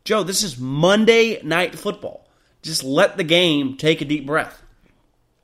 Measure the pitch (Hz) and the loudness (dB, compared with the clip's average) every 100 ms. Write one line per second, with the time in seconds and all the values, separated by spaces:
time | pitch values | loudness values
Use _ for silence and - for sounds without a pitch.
0 | - 214 180 190 202 123 127 143 170 208 | -4 -2 -2 -4 -6 -6 -6 2 4 4
1 | 220 226 226 - 151 165 180 160 208 - | 4 4 2 -2 -4 -2 -2 -4 -8 -8
2 | - - _ _ _ _ 156 156 135 143 | -10 -14 _ _ _ _ -8 -6 -2 2
3 | 196 196 160 170 180 147 135 135 151 160 | 2 0 2 4 4 2 -2 -2 0 0
4 | 143 151 135 156 117 - - _ _ _ | -2 -4 -2 -4 -4 -10 -20 _ _ _
5 | _ _ _ _ | _ _ _ _